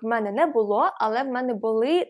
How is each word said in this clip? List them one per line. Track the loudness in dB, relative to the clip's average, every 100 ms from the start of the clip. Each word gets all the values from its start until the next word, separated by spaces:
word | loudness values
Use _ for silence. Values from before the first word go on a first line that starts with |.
в | -2
мене | -2 -2
не | 0 2
було, | 2 2 2 2 0
але | -2 -2
в | -2
мене | -2 -2
були | -2 -2 0 2 2